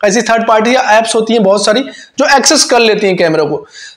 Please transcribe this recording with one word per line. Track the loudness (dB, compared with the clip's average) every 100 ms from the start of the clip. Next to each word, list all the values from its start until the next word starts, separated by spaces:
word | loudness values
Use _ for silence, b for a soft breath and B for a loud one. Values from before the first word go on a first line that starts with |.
ऐसी | -2 0
third | 0 -2 0
party | 0 2
या | 0 2 0
एप्स | 0
होती | -2 0
हैं | 0
बहुत | 2 0
सारी | 0 -2 -4 B B -4
जो | 0 2
access | 2 0
कर | 0 2
लेती | 2 0 0
हैं | 0
camera | 0 0
को, | -2 -6 B B B